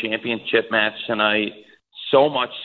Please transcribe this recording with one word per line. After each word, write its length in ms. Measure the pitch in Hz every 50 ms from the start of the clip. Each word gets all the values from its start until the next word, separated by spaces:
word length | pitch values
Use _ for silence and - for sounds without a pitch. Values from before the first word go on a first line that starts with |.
championship 640 | 113 110 110 110 113 120 117 104 - - - 113 110 -
match 220 | 117 110 107 107 107 - -
tonight. 460 | - 117 107 107 107 104 107 107 - - - - - _ _ _ _ _ - - -
So 180 | - 135 143 151
much 220 | 143 127 123 120 - -